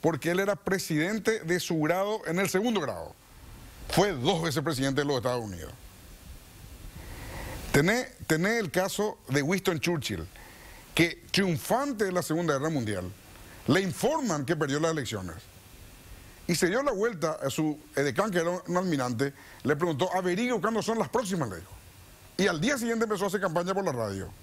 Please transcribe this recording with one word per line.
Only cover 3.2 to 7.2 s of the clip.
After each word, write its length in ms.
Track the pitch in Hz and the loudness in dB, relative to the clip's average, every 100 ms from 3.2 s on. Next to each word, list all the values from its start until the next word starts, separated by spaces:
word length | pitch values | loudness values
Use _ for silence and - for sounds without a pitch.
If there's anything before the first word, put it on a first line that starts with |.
| - - - - - - - | -20 -20 -18 -18 -18 -16 0
Fue 240 | - 202 | 4 4
dos 280 | 151 123 180 | 4 2 2
veces 220 | 165 143 | 2 0
presidente 380 | 147 135 135 139 | 0 0 2 2
de 40 | 143 | 2
los 120 | 135 | 2
Estados 260 | 123 123 | 0 -2
Unidos. 300 | 110 90 - - - - - - - - - - - - - - - - | -4 -8 -10 -14 -18 -20 -20 -18 -18 -18 -18 -20 -18 -16 -16 -14 -14 -12